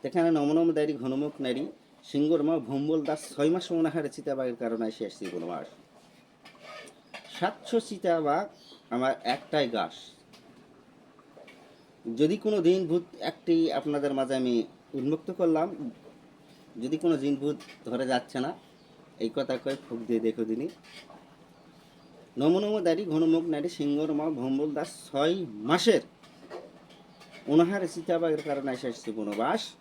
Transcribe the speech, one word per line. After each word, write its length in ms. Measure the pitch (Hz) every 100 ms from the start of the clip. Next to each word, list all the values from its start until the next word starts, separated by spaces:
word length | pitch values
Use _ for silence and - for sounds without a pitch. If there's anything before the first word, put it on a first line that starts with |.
সেখানে 260 | - 175 165 160
নম 120 | 143 160
নম 120 | 170 156
দাড়ি, 160 | 151 139
ঘনমুখ 320 | 127 135 147 - 131
নারী, 180 | 123 151 - _ - -
সিংহর 300 | 139 151 160 147
মা, 80 | 165 117
ভম্বল 320 | 139 147 160 143
দাস, 120 | 156 -
ছয় 180 | - 151
মাস 120 | 180 - 165
অনাহারে 320 | 160 156 143 -
চিতাবাঘের 400 | 147 135 127 117
কারণে 220 | 120 113 110
এসে 120 | 110 101
আসছি 160 | - 95
বনবাস। 340 | 87 85 80 - - - - - - _ _ - - - - - - - - - -
সাতশো 420 | 185 - - 233 -
চিতাবাঘ 560 | 190 185 165 151 156 202 - - - -
আমার 180 | 120 131 - 117
একটাই 320 | 135 - 151 127 113
গাছ। 180 | 82 - - - - - - - - - - - - - - - - - - - - - 117 117
যদি 160 | 156 208
কোনো 140 | 214 208 165
দিন 140 | 190 170
ভূত 160 | 175 170 - 147
একটি 260 | - - 165 165 -
আপনাদের 340 | 147 147 143 135
মাঝে 160 | 131 131
আমি 140 | 127 120 - - - 139
উন্মুক্ত 300 | 131 156 - 180
করলাম, 280 | 170 156 175 - 131 - - - - - - - - 113
যদি 140 | 127 156
কোনো 120 | 170 147
জিন 120 | 139 139
ভূত 160 | 143 147 - - -
ধরে 160 | 123 131
যাচ্ছে 260 | 123 - 131
না, 60 | 139 - - - - - - -
এই 60 | 113 139
কথা 180 | 131 127
কয়ে 160 | 139 139
ফুঁক 160 | - 117 113
দিয়ে 120 | 113 110
দেখো 160 | 110 110
দিনই। 200 | 113 151 - - - - - - - - - - - - - - - - -
নম 140 | 147 185
নম 120 | 208 214 170
দাড়ি, 160 | 165 196
ঘনমুখ 320 | 156 165 165 165
নারী, 140 | 147 170 -
সিংহর 340 | 143 143 156 147
মা, 80 | 156 143
ভম্বল 300 | 131 135 151 147
দাস, 140 | 170 - -
ছয় 260 | 139 151 190 160 104 113
মাসের 340 | 180 233 175 - - - - - - - - - - - - - - -
অনাহারে 360 | 151 170 202 175
চিতাবাঘের 480 | 175 160 165 165 151 151
কারণে 220 | 139 139 127
এসে 100 | 131
আসছে 180 | 113 - 110
বনবাস। 440 | 104 104 139 220 - -